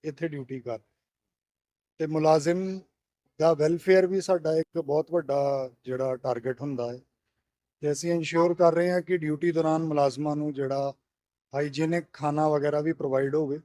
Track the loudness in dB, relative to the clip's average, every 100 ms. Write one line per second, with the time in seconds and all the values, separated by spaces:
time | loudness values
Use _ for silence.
0 | -10 -6 -8 -6 -10 -10 -8 -10 _ _
1 | _ _ _ _ _ _ _ _ _ _
2 | -4 2 4 4 4 -2 -2 -8 -14 _
3 | _ _ _ _ 2 4 2 0 4 4
4 | 6 0 0 0 2 0 0 -4 -2 -2
5 | 0 -2 0 0 0 -2 -6 _ -8 -4
6 | -4 -4 -4 -4 -4 -6 -6 -6 -6 -10
7 | _ _ _ _ _ _ _ _ -4 -2
8 | -2 -2 0 2 2 6 4 4 2 0
9 | 0 -2 -2 -2 0 0 0 0 0 2
10 | 2 0 -4 -4 -4 -4 -4 -2 -4 -8
11 | _ _ _ _ _ -6 -4 -2 -2 -2
12 | -4 -6 -4 0 2 2 0 0 -2 -4
13 | -2 0 0 0 -2 -6